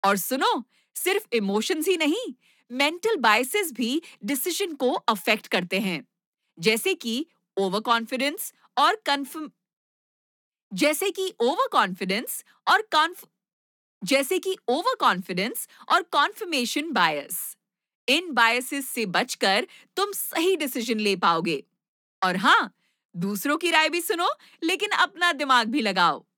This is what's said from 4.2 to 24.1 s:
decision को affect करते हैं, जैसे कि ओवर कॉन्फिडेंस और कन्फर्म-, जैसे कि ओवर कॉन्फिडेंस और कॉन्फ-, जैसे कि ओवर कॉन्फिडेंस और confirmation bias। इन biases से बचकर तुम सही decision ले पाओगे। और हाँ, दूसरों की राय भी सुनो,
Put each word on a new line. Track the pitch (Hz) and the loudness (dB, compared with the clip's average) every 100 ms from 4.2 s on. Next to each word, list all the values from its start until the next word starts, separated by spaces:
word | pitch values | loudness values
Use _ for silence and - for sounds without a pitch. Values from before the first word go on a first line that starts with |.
decision | 202 277 370 320 381 294 | -6 -4 -2 -2 -4 0
को | 254 | 0
affect | 320 - 208 - 220 - | 0 0 -2 0 -2 0
करते | 196 180 190 | -4 0 -2
हैं, | 202 160 - _ _ _ _ - | -2 -4 -10 _ _ _ _ -4
जैसे | 170 220 381 | 0 0 0
कि | 370 233 233 330 _ _ - | -2 -4 -6 -6 _ _ -2
ओवर | 196 196 | -2 -2
कॉन्फिडेंस | 220 233 226 254 277 349 - _ _ - | 0 0 0 -4 -4 -4 -12 _ _ 2
और | 302 427 | 2 2
कन्फर्म-, | - 277 269 311 302 _ _ _ _ _ _ _ _ _ _ _ _ | -2 -2 -4 -10 -12 _ _ _ _ _ _ _ _ _ _ _ _
जैसे | 190 285 302 392 | 0 0 2 -2
कि | 370 370 - | -4 -6 -2
ओवर | 240 349 523 | -2 0 0
कॉन्फिडेंस | - 202 185 185 196 - - - _ - | 2 0 -2 -4 -4 -4 -12 -12 _ 2
और | 370 | 2
कॉन्फ-, | 440 311 320 349 - _ _ _ _ _ _ _ | 4 0 0 -2 -20 _ _ _ _ _ _ _
जैसे | 185 269 262 370 | 0 0 2 -2
कि | 381 381 - | -2 -6 -2
ओवर | 254 427 480 | 0 0 2
कॉन्फिडेंस | 277 185 190 180 208 453 - - - | 2 2 -2 -4 -4 -6 -12 -16 0
और | 339 | 0
confirmation | 349 311 311 - 370 294 240 294 320 | 2 2 0 -2 -4 -2 -2 -4 -2
bias। | 240 170 147 - 180 - - _ _ _ _ - | 2 2 2 -6 -10 -10 -14 _ _ _ _ 0
इन | 285 359 | 0 2
biases | 254 226 247 254 277 269 | 4 4 4 -2 -6 -6
से | - 214 | -4 -2
बचकर | 175 233 - 202 196 349 - _ - | 0 -2 0 2 2 -2 -12 _ -4
तुम | 415 | -4
सही | 392 - - 339 359 | -4 -6 0 0 0
decision | 294 285 233 220 | -2 -4 -4 0
ले | 208 190 | 0 2
पाओगे। | 190 165 170 143 - _ _ _ _ _ | 2 2 0 -4 -6 _ _ _ _ _
और | 185 180 | -2 2
हाँ, | 233 403 254 _ _ _ _ 175 | 4 4 2 _ _ _ _ -6
दूसरों | 190 202 285 302 | -4 -2 -2 0
की | 339 | 2
राय | 320 311 | 2 2
भी | 339 | -2
सुनो, | 330 | -4